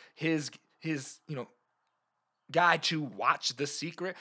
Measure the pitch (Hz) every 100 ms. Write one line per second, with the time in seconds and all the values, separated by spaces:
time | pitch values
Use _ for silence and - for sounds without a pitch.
0 | - - 160 160 139 - _ _ 160 151
1 | 131 - - 139 113 _ _ _ _ _
2 | _ _ _ _ _ 160 175 165 - 160
3 | 139 98 120 - - 123 139 - 165 165
4 | 180 190